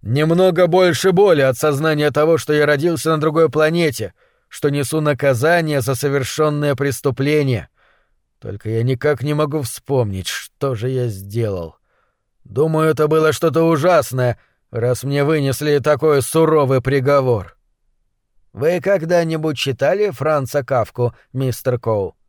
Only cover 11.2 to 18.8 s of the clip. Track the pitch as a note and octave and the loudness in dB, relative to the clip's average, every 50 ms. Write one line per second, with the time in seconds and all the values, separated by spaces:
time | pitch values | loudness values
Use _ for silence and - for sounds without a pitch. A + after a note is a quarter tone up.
11.2 | G2 G2+ G2 A#2 A#2 G#2+ G2 F2+ E2+ E2 - _ _ _ _ _ _ _ _ _ | -12 -8 -4 -4 -4 -2 -4 -6 -8 -10 -14 _ _ _ _ _ _ _ _ _
12.2 | _ _ _ _ _ - F#2+ A#2+ D3+ D#3+ D#3+ D#3 D#3 D#3+ D#3 - D#3 D3+ D#3 D#3+ | _ _ _ _ _ -10 -2 -2 0 0 2 0 0 0 2 2 2 2 2 2
13.2 | D#3 D#3+ D3+ - - E3 B2+ E3 E3 E3 E3 D3+ C3+ F3+ F3+ D#3+ C3 - B2+ C3 | 2 2 0 2 0 0 2 2 2 2 2 2 2 4 4 4 2 0 -2 -2
14.2 | B2+ B2 A2+ - _ _ _ _ _ _ - A#2 A2 B2 B2+ - - C3+ C#3 C#3+ | 0 0 -2 -4 _ _ _ _ _ _ -6 -4 -2 0 -2 -2 -4 -4 -2 0
15.2 | C#3+ C#3+ D#3+ D#3 C#3 C3+ C3 - D3+ D3+ D3 C#3+ B2 D3+ D3+ C3 - D#3 D3 C#3 | 0 2 2 0 0 0 -2 -2 0 0 0 2 2 2 0 2 2 2 2 2
16.2 | B2+ - - D#3+ D#3+ D#3 D#3 D#3 C#3+ B2+ C3+ C3 A#2+ C3 C3+ C#3 B2+ C3+ C#3+ C#3+ | 0 0 2 2 4 4 4 2 2 4 2 0 0 0 0 0 2 2 2 2
17.2 | C3+ C3 A#2+ G#2+ E2+ - _ _ _ _ _ _ _ _ _ _ _ _ _ _ | 2 2 0 -2 -2 -10 _ _ _ _ _ _ _ _ _ _ _ _ _ _
18.2 | _ _ _ _ _ _ _ - B2 D#3 E3+ F3 | _ _ _ _ _ _ _ -4 -2 -2 -2 -2